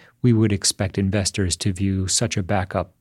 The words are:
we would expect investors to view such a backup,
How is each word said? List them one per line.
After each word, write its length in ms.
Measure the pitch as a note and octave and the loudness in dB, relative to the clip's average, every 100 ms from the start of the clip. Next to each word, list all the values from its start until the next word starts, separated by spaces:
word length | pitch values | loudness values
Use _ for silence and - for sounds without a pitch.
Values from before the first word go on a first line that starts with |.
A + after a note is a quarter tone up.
| - _ | -18 _
we 120 | B2 | 2
would 200 | A2 A2 | 4 4
expect 440 | G2+ - - F#2+ - | 2 -2 -2 -2 0
investors 600 | G2 G#2 F#2 - F#2 - | 0 0 -2 -2 -2 -2
to 160 | G#2 | -2
view 340 | F#2 G2 F#2+ F#2 | -2 -2 0 -2
such 280 | - A#2 - | -2 -2 -2
a 60 | |
backup, 520 | F2+ G2+ F2+ F#2+ E2+ _ | -2 -2 -2 -4 -6 _